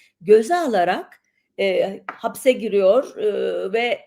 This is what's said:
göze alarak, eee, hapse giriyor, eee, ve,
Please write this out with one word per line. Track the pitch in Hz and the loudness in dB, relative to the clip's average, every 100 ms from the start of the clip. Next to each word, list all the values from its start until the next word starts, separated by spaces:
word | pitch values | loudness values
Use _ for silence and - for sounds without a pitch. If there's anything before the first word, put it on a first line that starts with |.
| _ _ | _ _
göze | 160 220 226 349 | 4 4 4 -2
alarak, | 302 202 175 233 - _ _ _ _ - | 0 0 0 -2 -8 _ _ _ _ -4
eee, | 196 180 180 196 - | -2 0 -2 -6 -14
hapse | - 226 202 262 | -10 -8 0 0
giriyor, | 214 214 196 190 240 - - | 0 -2 2 4 4 0 -4
eee, | 214 196 190 175 190 | -4 -2 -4 -4 -4
ve, | 220 240 - | -2 -2 -4